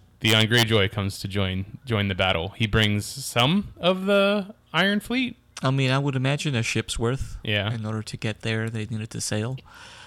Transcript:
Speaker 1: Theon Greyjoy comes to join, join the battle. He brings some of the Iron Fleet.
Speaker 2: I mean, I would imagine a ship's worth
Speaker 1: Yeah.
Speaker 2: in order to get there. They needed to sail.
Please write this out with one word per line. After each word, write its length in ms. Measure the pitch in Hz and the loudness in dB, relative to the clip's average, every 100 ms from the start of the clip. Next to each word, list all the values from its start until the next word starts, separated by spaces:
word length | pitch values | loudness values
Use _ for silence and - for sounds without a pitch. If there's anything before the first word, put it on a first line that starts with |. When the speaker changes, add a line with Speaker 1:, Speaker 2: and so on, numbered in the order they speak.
| _ _ | _ _
Speaker 1:
Theon 280 | 110 110 110 | 2 4 6
Greyjoy 440 | 120 113 110 95 | 4 4 4 2
comes 260 | - 98 - | 0 -4 -4
to 100 | 101 | -6
join, 480 | 98 95 92 98 - 135 | -2 -2 -2 -6 -10 -4
join 240 | 110 98 | 0 0
the 40 | |
battle. 360 | 92 95 95 90 | 2 2 2 -2
He 180 | - 110 | -2 0
brings 380 | 110 107 104 101 | 4 2 2 -2
some 640 | - 131 120 127 190 196 - | -8 -4 2 4 2 -2 -2
of 260 | 170 185 190 | 0 0 2
the 480 | 202 196 208 190 - _ | 4 4 2 -4 -12 _
Iron 260 | 156 190 208 | 0 2 2
Fleet. 380 | - 247 247 - _ - | 0 -2 -2 -6 _ -4
Speaker 2:
I 80 | 135 | 0
mean, 200 | 135 131 | 2 2
I 60 | 135 | 2
would 180 | 143 131 | 2 0
imagine 400 | 131 147 156 123 | 0 0 0 0
a 60 | |
ship's 380 | 113 113 - - | 0 -2 -2 -2
worth 380 | 117 131 - - | 0 -2 -4 -6
Speaker 1:
Yeah. 320 | - 104 101 | -2 0 0
Speaker 2:
in 120 | 117 107 | -4 -4
order 160 | 110 | -6
to 140 | 107 - | -6 -6
get 240 | 113 104 | -6 -4
there. 280 | 113 110 113 | -4 -2 -4
They 160 | 117 107 | -4 -6
needed 240 | 113 110 | -6 -8
to 100 | 113 | -8
sail. 360 | - 107 110 131 - - - - | -4 -2 -4 -6 -12 -20 -20 -20